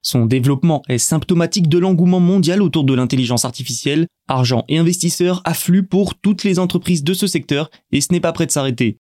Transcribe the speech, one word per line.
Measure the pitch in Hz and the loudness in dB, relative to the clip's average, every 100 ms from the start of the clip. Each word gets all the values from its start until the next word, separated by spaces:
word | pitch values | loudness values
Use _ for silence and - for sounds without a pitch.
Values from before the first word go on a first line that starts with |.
Son | - 127 113 | -2 0 2
développement | 131 127 139 170 147 - | 2 0 2 2 0 -2
est | 123 | -4
symptomatique | - 160 - 175 170 202 170 | 0 -2 0 0 0 0 2
de | 170 | 2
l'engouement | 185 180 175 185 | 2 2 2 4
mondial | 175 196 160 185 | 4 2 2 2
autour | 185 165 | 2 2
de | 139 | 2
l'intelligence | 127 127 131 120 123 | 2 0 0 0 -2
artificielle. | 127 - 127 120 143 147 170 _ - | -4 -8 -10 -6 -2 0 -2 _ -6
Argent | 131 123 123 - | -2 0 0 0
et | 156 | 0
investisseurs | 165 180 175 - 175 180 | 0 0 -4 0 0 0
affluent | 165 165 - 185 185 | -4 -4 0 0 2
pour | 180 190 | 0 0
toutes | - 196 196 | -2 -2 0
les | 202 180 | 0 0
entreprises | 180 175 - 175 | 0 -2 -2 -2
de | 143 | 0
ce | 185 202 | -2 -2
secteur | 170 - 143 156 - _ | -2 -2 -4 -4 -10 _
et | 143 | -2
ce | 143 | 0
n'est | 175 | 0
pas | 170 | 0
prêt | - 170 | -2 -2
de | |
s'arrêter. | 147 135 123 120 - | 0 -2 0 -2 -2